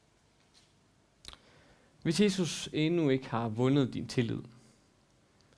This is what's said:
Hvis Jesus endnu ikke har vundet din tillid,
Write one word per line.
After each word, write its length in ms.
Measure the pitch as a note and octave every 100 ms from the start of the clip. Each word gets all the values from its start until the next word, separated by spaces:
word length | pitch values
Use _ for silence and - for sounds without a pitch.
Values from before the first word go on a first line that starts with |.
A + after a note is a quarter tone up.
| _ _ _ _ _ _ _ _ _ _ _ _ - - - - - - _ _
Hvis 180 | D#3 E3
Jesus 480 | G#3 F#3+ D#3+ - -
endnu 360 | D3 D#3 F3 D3
ikke 200 | C3 -
har 200 | A#2 A#2
vundet 460 | G#2+ C3 C#3+ B2+
din 140 | - -
tillid, 340 | - A2+ A2 - - - _ _ _ _ _ _ _ _